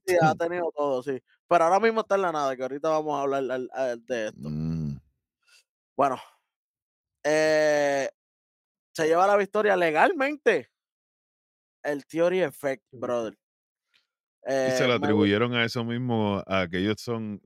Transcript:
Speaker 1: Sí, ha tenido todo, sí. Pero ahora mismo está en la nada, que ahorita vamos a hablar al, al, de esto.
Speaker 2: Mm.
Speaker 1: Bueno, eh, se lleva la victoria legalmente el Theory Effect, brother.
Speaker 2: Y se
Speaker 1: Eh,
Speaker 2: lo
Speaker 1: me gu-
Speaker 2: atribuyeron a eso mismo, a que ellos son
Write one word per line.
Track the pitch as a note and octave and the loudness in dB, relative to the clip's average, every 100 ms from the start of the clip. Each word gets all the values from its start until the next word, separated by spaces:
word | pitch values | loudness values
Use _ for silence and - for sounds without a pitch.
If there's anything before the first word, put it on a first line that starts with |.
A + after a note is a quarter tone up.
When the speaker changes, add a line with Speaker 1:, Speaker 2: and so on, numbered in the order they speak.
| - | 0
Speaker 1:
Sí, | F3 | 2
ha | D#3 E3 | 2 0
tenido | E3+ F3 E3 - | -4 -4 -6 -4
todo, | C#3+ C3 | -4 -4
sí. | C3+ B2+ - _ - | -4 -8 -10 _ 0
Pero | F3 E3 | 2 4
ahora | F#3+ | 4
mismo | A3+ A3+ | 2 0
está | G#3 G3 | 0 0
en | |
la | F#3 | 0
nada, | D#3 C#3 B2+ | -2 -2 -4
que | |
ahorita | B2+ C#3+ D#3+ | -6 -4 -2
vamos | D#3 D3+ C#3+ | -2 -2 -2
a | |
hablar | C#3 C#3 C3 | -2 -2 -2
al, | C3 B2+ | -6 -6
al, | - C3+ A#2 A#2 | -4 -4 -6 -6
de | B2 G#2+ | -6 -6
esto. | - D2+ | -8 -8
Speaker 2:
Mm. | D2+ D#2+ E2 D2+ C2+ - _ _ _ _ _ _ _ _ - | -6 -4 -4 -6 -8 -14 _ _ _ _ _ _ _ _ -2
Speaker 1:
Bueno, | C#3 B2 - _ _ _ _ _ _ _ _ _ | -2 -2 -10 _ _ _ _ _ _ _ _ _
eh, | D3 D#3 D#3 D#3 D3+ D3 C#3+ C#3 C3 - _ _ _ _ _ _ _ | -2 2 2 2 2 2 2 0 -4 -8 _ _ _ _ _ _ _
se | - D#3 | -2 2
lleva | E3 G3 | 4 4
la | G3+ | 4
victoria | F#3+ G#3+ G#3 F#3+ | 2 0 2 2
legalmente | E3+ D#3 A#3 F4 C#4 D4+ B3 E3+ A#2 _ _ _ _ _ _ _ _ _ _ _ | 2 4 4 2 -2 0 2 0 -2 _ _ _ _ _ _ _ _ _ _ _
el | C#3+ D3 - | -6 -6 -4
Theory | D#3 F3 F#3 | 0 2 2
Effect, | D#3 - C#3+ C3 _ | 0 -2 -6 -6 _
brother. | B2+ B2 A#2+ A2 - _ _ _ _ _ _ _ _ _ _ - C3+ | -8 -4 -2 -4 -10 _ _ _ _ _ _ _ _ _ _ -4 0
Speaker 2:
Y | C3 | 0
se | B2+ | 2
Speaker 1:
Eh, | C3 | 2
Speaker 2:
lo | A#2 | 2
Speaker 1:
me | G2+ | 2
gu- | G#2+ G2+ | 4 4
Speaker 2:
atribuyeron | G#2 A#2+ | 4 2
a | A#2+ | 0
eso | A#2 B2 A#2 | -2 -2 -4
mismo, | A#2+ B2+ A2+ G#2 G2 - | -4 -2 0 0 -2 0
a | F#2+ F2 | -2 0
que | F2+ | 0
ellos | G2+ G#2+ | -2 -2
son | - A#2 G#2+ G2+ | -6 -8 -8 -12